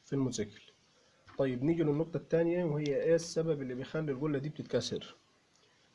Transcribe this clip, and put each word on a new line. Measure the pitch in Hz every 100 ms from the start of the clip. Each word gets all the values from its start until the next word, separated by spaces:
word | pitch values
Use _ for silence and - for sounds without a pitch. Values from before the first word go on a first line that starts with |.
في | -
الموتوسيكل. | 139 127 - 104 - - _ _ _ _ _ - -
طيب | 135 120
نيجي | 143 170
للنقطة | 151 147 165 151
التانية | - 165 170 175
وهي | 170 147 147 131
ايه | 151
السبب | 165 - 160 165 143
اللي | 127
بيخلي | 127 135 160 151
الجلة | 127 156 139
دي | 151
بتتكسر، | 151 - 120 - 95 - - _ _ _ _ _ _ _